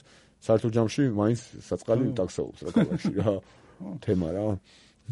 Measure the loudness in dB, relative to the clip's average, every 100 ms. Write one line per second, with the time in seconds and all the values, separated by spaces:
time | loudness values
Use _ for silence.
0 | -8 -20 _ _ 2 2 4 2 0 2
1 | 2 2 2 0 -4 -20 -8 -6 0 2
2 | 2 0 -2 -4 -8 -8 -2 2 2 0
3 | -2 0 0 0 -6 -20 -20 -16 -12 -8
4 | -2 0 0 -2 -2 -4 -8 -20 -20 _
5 | -12